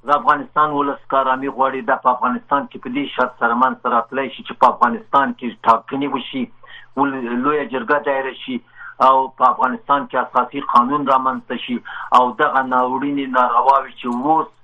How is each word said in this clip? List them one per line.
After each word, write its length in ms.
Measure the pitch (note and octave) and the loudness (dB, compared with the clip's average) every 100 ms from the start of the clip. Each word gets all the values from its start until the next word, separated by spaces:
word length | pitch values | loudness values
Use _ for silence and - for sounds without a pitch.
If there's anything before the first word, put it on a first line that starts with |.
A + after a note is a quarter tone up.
| A#2 | 0
د 20 | |
افغانستان 600 | D3 C#3+ D3 C3 - D3+ | 0 2 0 0 0 0
ولس 320 | C#3+ C#3+ C3+ - | 2 -2 -4 -2
که 80 | C3+ | 0
آرامي 300 | C3 C3 C#3 | 2 0 -2
غواړي، 340 | C3 C3+ C3 A#2 | 0 -2 0 -2
دا 100 | C3+ | 0
په 140 | B2+ | 2
افغانستان 580 | B2 A#2+ A#2+ - C#3 C3+ | 0 0 -4 -2 -4 -4
کې 100 | C3+ | -12
په 60 | C3 | -8
دې 140 | B2+ C#3 - | -6 -6 -2
شرط 180 | B2+ - | -4 0
سره 140 | A#2 | -2
منځته 340 | A#2+ B2+ - B2 A#2+ | 2 0 0 -2 -2
راتلی 340 | - C3 C3 | -2 -6 -6
شي 140 | - | -8
چې 100 | - | -14
په 140 | - B2+ | 0 2
افغانستان 680 | - - A#2 - C#3+ C3+ B2 | 4 0 0 0 2 2 -2
کې 80 | A#2+ G#2+ | -8 -4
ټاکنې 440 | - - - C#3 C#3+ | 2 2 0 -6 -4
وشي، 380 | C3+ - C#3 A#2+ - - - - - | -6 -6 -8 -8 -10 -20 -20 -14 -2
ول-، 260 | C#3 C3+ A#2 A#2+ | -2 -2 -4 -2
لویه 260 | C3+ D3+ C#3+ | 0 0 -2
جرګه 280 | C3 A2+ D3 D3 | -6 0 0 0
دایره 280 | C3+ C3 | -2 -4
شي 260 | A#2+ - B2 _ - - - | -8 -8 -8 _ -20 -20 2
او 260 | B2+ C3+ C3 | 4 6 2
په 160 | - | 2
افغانستان 640 | - - C3 A#2+ - C#3+ B2 | 2 4 0 -2 0 0 0
کې 80 | B2+ | -4
اساسي 440 | A#2+ B2+ B2 C#3+ | 0 -2 -2 -6
قانون 480 | C#3 B2 B2 D3 C#3 | 0 2 2 0 2
رامنځته 500 | C3 C3 B2 - B2 | 0 0 -4 -8 -10
شي 200 | - A#2 - - - | -6 -8 -8 -14 2
او 180 | B2+ B2 | 2 2
دغه 300 | A2+ D3+ C3+ | 2 0 0
ناوړینې 640 | C3 B2+ B2+ C3 C#3+ C#3+ C3 B2+ | 0 0 0 -2 -2 -4 -2 0
نارواوې 560 | B2 A#2+ B2 C3+ C3+ - | 2 2 4 2 0 -10
چې 80 | B2+ | -6
اوس 400 | A#2+ C3+ D#3 - _ | -4 0 0 0 _